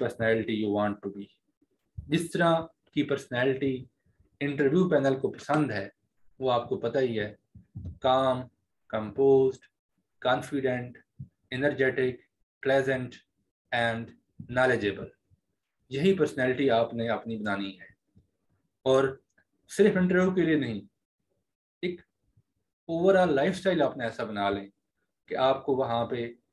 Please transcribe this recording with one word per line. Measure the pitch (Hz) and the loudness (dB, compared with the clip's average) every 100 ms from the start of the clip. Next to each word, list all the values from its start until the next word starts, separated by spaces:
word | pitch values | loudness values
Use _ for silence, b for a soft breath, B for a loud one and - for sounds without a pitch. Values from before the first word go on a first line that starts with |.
personality | 120 - 113 113 110 107 | -4 -2 0 0 -2 -2
you | 107 104 | 0 0
want | 104 101 101 | 0 -4 -10
to | 101 | -12
be। | 98 _ _ _ _ _ _ - | -16 _ _ _ _ _ _ -18
जिस | - 165 175 | -2 -2 0
तरह | 165 170 165 165 _ _ | 0 2 2 -2 _ _
की | - | -4
personality | 139 139 - 123 131 135 135 127 - _ _ _ _ - | -2 -4 -4 -2 0 0 -2 -4 -10 _ _ _ _ -6
interview | 143 143 139 170 180 | -4 0 2 2 2
panel | 147 135 | 2 2
को | 131 - | 0 -2
पसंद | - - 151 143 | -4 -2 0 0
है, | 104 98 - _ _ _ - | -4 -8 -14 _ _ _ -6
वो | 131 | -2
आपको | 120 - 127 | -2 -2 -4
पता | 117 135 | -2 0
ही | 131 110 | 0 -2
है, | 101 - _ - _ - | -6 -10 _ -20 _ -14
काम, | - - 131 131 131 127 127 _ _ _ - | -14 -2 2 2 2 0 -6 _ _ _ -8
composed, | 110 107 104 135 135 98 98 _ _ _ _ _ _ | -8 -4 2 6 6 4 -2 _ _ _ _ _ _
confident, | 127 131 - 143 131 123 123 - _ - - _ _ | -2 -2 -2 -4 -2 -4 -6 -16 _ -20 -20 _ _
energetic, | 127 147 123 131 - 127 127 _ _ _ _ | -4 -2 0 0 0 -2 -4 _ _ _ _
pleasant | 135 135 131 131 120 - _ _ _ _ _ | 0 2 2 -2 -6 -14 _ _ _ _ _
and | 120 117 113 117 - _ - - | -2 0 -2 -8 -16 _ -18 -6
knowledgeable। | 123 127 117 101 92 - - _ _ _ _ _ _ - | 2 2 2 0 -4 -8 -18 _ _ _ _ _ _ -10
यही | 131 185 | 0 2
personality | 190 151 - 127 127 135 | 2 0 0 0 2 2
आपने | 113 117 117 117 | 2 0 -2 -4
अपनी | 107 117 113 | -4 -6 -6
बनानी | 104 98 101 | -4 -4 -6
है। | 92 - _ _ _ _ _ _ _ _ _ 135 | -10 -20 _ _ _ _ _ _ _ _ _ 2
और | 131 135 135 _ _ _ _ - | 2 2 -4 _ _ _ _ -4
सिर्फ | - 208 190 | 4 4 4
interview | 180 180 185 | 2 4 2
के | 185 | 2
लिए | 160 151 | 2 2
नहीं, | 123 104 - _ _ _ _ _ _ _ _ _ | 0 -6 -12 _ _ _ _ _ _ _ _ _
एक | 180 175 _ _ _ _ _ _ _ _ - | -8 -8 _ _ _ _ _ _ _ _ -6
overall | 165 185 190 180 | 2 4 6 4
lifestyle | 135 165 185 196 175 | 2 0 0 0 2
आपने | 135 135 | 0 -2
ऐसा | 117 110 | -6 -6
बना | 110 104 101 | -6 -2 -2
लें | 98 101 _ _ _ _ _ - | -2 -6 _ _ _ _ _ -8
कि | |
आपको | - 131 135 - 127 | 0 2 2 0 -2
वहाँ | 123 117 117 | 0 -2 -2
पे | 123 120 120 _ | -4 -6 -12 _